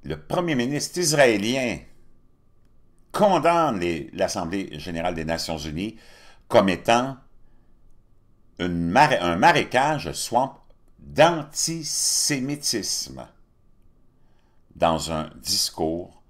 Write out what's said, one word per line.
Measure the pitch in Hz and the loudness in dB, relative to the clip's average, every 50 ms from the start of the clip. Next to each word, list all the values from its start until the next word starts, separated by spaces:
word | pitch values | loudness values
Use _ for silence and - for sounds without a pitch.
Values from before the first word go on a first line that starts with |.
| - | -8
Le | 71 73 - | -10 -10 -10
premier | - - - 170 175 170 156 | -8 -4 -2 -2 0 0 0
ministre | 123 120 127 143 147 143 - - 175 | 0 0 -2 -2 -4 -6 -6 -4 -2
israélien | 180 160 151 147 139 123 113 104 98 113 123 135 131 120 95 69 - - - - - - - - _ - _ _ _ _ _ - _ _ _ - - - _ _ - _ - | -2 0 4 6 6 6 6 4 2 0 -2 -2 -2 -2 -4 -6 -10 -16 -20 -20 -20 -20 -20 -20 _ -20 _ _ _ _ _ -20 _ _ _ -20 -20 -20 _ _ -20 _ -2
condamne | - 196 208 190 165 139 170 170 170 165 151 120 98 | 2 4 4 4 4 4 4 4 4 2 2 0 0
les, | 87 90 85 78 - - | -2 -2 -2 -2 -6 -10
l'Assemblée | - 92 95 87 - 104 87 80 87 98 95 - - 73 | -4 -2 -2 -2 -2 -4 -6 -4 -4 -6 -6 -6 -10 -12
générale | 73 92 85 82 82 90 90 | -10 -8 -6 -4 -4 -4 -4
des | 82 80 | -4 -4
Nations | 78 82 82 - - 82 78 | -4 -4 -4 -2 -6 -6 -6
unies | 73 78 76 80 95 110 - - - - - - - - - - - - | -6 -8 -6 -6 -6 -8 -8 -12 -20 -20 -20 -20 -20 -20 -20 -20 -16 4
comme | - 117 101 95 | 4 4 6 6
étant | 90 82 - - 117 120 123 135 139 - - - - - - - - - - _ - _ - - - - _ _ _ _ _ _ _ _ _ - _ _ | 0 -2 2 2 2 2 2 0 -6 -12 -16 -20 -20 -20 -20 -20 -20 -20 -20 _ -20 _ -20 -20 -20 -20 _ _ _ _ _ _ _ _ _ -20 _ _
une | 87 90 87 85 85 85 | -4 -2 -2 -2 -2 2
marée, | 90 123 147 143 131 92 | 4 6 6 6 4 2
un | 87 87 85 85 | 2 0 0 4
marécage, | 120 165 165 147 104 - - 123 135 147 156 143 - - | 4 4 4 4 0 0 0 0 2 2 0 -2 -4 -8
swamp, | 69 - - - 117 117 135 139 - - _ - - _ _ _ - _ | -8 -8 -8 -2 0 0 0 0 -6 -16 _ -20 -20 _ _ _ -20 _
d'antisémitisme | - 71 73 - 147 165 170 160 147 151 - - - - 165 165 151 151 - - - - - - - - 147 139 127 135 143 143 - - - 110 95 - - - - - 65 65 62 - - _ - _ _ _ _ _ - _ _ - _ _ _ - _ _ - _ _ _ _ _ _ - _ _ - | -20 -10 2 4 4 4 4 0 -6 -8 -6 -6 -4 -4 -4 -6 -8 -6 -6 -2 -2 0 0 0 0 0 -2 -2 -2 -4 -6 -4 -4 -4 -2 -2 -4 -4 -6 -6 -6 -10 -12 -16 -16 -18 -20 _ -20 _ _ _ _ _ -20 _ _ -20 _ _ _ -20 _ _ -20 _ _ _ _ _ _ -20 _ _ -8
dans | - 82 82 82 80 80 80 82 | 0 0 2 2 0 -2 -4 -4
un | 78 78 - - - | -4 -6 -6 -10 -14
discours | - - - - - - - - 82 80 80 85 90 95 - - _ _ | -6 -4 -2 -2 -2 -4 -2 -2 -2 -2 -2 -4 -8 -12 -16 -20 _ _